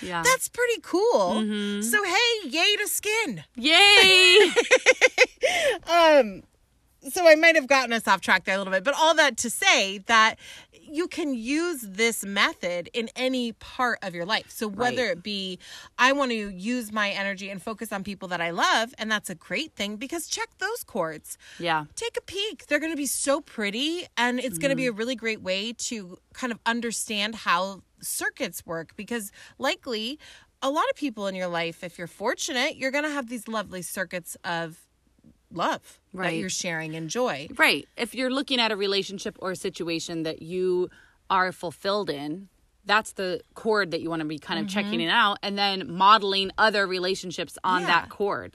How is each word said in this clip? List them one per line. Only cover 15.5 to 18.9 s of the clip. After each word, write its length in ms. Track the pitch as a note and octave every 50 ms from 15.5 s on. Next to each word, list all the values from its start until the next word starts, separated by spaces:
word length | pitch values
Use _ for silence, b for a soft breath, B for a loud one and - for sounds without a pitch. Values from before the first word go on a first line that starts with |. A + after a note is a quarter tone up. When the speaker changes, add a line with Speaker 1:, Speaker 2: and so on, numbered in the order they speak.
| F#3 F3 B B B B B B B -
Speaker 2:
I 140 | A#3+ C4 C#4
want 180 | C#4+ C#4 B3+ A#3
to 160 | A3 G#3 G3+
use 400 | G3 F3+ F#3 A3+ B3 B3 A#3 G#3 G#3
my 180 | A3 G#3 G3+
energy 380 | F#3+ G3 G3 G3 G3 F#3 G3 G3
and 140 | G3+ F#3+ -
focus 300 | A#3 A3 G3 A#3 G#3+ A3
on 100 | G3 F#3+
people 260 | G3+ G3 F#3 F#3+ F3+
that 120 | F3+ E3+
I 100 | E3+ E3+
love, 420 | E3+ G3 C#4+ F#4 F4 B3 A3 A#3